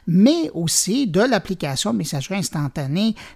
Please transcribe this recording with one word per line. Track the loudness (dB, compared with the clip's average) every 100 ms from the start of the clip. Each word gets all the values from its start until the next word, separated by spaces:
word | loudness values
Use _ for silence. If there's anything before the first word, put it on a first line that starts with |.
| 0
mais | 6 6 6 0
aussi | -4 -2 0 0 0 0
de | 2
l'application | 2 2 -2 -6 -4 -4 -2
de | -2
messagerie | -4 -6 -4 -4
instantanée | -4 -4 -4 -4 -4 0 0 -2 -10